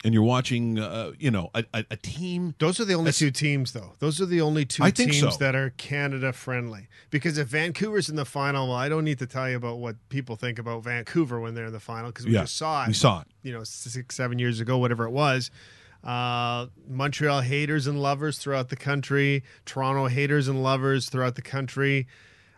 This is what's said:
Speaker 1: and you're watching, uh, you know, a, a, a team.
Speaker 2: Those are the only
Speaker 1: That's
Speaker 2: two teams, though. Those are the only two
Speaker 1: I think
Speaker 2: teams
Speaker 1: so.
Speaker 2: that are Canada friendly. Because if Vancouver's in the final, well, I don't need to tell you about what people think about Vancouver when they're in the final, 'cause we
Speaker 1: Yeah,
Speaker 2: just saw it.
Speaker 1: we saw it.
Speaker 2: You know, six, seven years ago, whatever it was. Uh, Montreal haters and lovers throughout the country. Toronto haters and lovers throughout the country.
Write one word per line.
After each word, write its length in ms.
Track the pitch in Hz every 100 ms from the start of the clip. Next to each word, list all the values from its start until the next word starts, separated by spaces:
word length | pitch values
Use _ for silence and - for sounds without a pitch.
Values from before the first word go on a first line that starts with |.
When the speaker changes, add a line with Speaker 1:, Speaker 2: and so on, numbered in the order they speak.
Speaker 1:
and 80 | 110
you're 120 | 113
watching, 520 | 110 127 127 123 117 110
uh, 320 | 104 107 90 -
you 100 | 139
know, 200 | 104 82
a, 100 | 117 113
a, 120 | 113 113
a 40 | 117
team. 600 | - 143 180 175 180 -
Speaker 2:
Those 220 | 156 185
are 40 |
the 100 | 214
only 160 | 175 165
Speaker 1:
That's 80 | -
Speaker 2:
two 100 | 147
teams, 420 | 127 151 143 123
though. 180 | 117 95 -
Those 200 | 147 151
are 60 | 190
the 140 | 175
only 240 | 156 156
two 180 | 135 -
Speaker 1:
I 80 | 190
think 220 | 196 247
Speaker 2:
teams 220 | 143 147
Speaker 1:
so. 40 | -
Speaker 2:
that 160 | 139
are 160 | 131 135 -
Canada 560 | - 143 143 135 131
friendly. 560 | 123 - 123 120 104 - - -
Because 280 | 147 170 151
if 80 | 131
Vancouver's 640 | 151 170 - 214 208 156
in 80 | 151
the 80 |
final, 420 | 135 143 143 139 131
well, 100 | 123
I 120 | 139
don't 160 | 156
need 160 | 156 139
to 60 | 127
tell 200 | 131 131
you 60 | 123
about 220 | 120 120
what 160 | 120 110 -
people 260 | 135 127
think 240 | 110 123 117
about 240 | 117 113
Vancouver 560 | 117 120 113 170 147 120
when 160 | 113
they're 120 | 117 113
in 60 |
the 60 | 110
final, 320 | - 113 120
'cause 160 | - 113
we 60 |
Speaker 1:
Yeah, 80 | 110
Speaker 2:
just 160 | 82 -
saw 260 | 156 151
it. 60 | 117
Speaker 1:
we 60 |
saw 260 | 110 131 131
it. 80 | 139 _
Speaker 2:
You 80 | 131
know, 100 | 117
six, 540 | 110 - 120 123 127 -
seven 240 | 127 120
years 180 | 123 110
ago, 180 | 117 127
whatever 260 | 123 117
it 80 | 113
was. 400 | 131 147 131 123 - - - - -
Uh, 640 | 127 120 123 120 120 120 123 - -
Montreal 540 | 131 143 - 147 139
haters 440 | 123 143 147 151 135
and 160 | 143
lovers 360 | 139 139 151 139
throughout 300 | 139 135 127
the 80 | 135
country. 680 | 143 143 135 139 139 139 - -
Toronto 420 | - 135 131 139 131
haters 420 | 127 143 147 135
and 140 | 135
lovers 440 | 131 135 135 135 127
throughout 280 | 131 127 120
the 60 |
country. 640 | - 139 131 135 139 139 127 - - - _